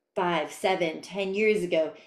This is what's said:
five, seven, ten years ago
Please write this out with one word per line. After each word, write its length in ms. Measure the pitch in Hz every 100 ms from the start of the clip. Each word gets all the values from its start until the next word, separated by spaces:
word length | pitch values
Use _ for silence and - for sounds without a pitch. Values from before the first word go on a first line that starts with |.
| _
five, 360 | - 180 165 147
seven, 500 | - 196 185 170 156
ten 320 | - 196 190
years 280 | 190 214 202
ago 300 | 175 170 156 -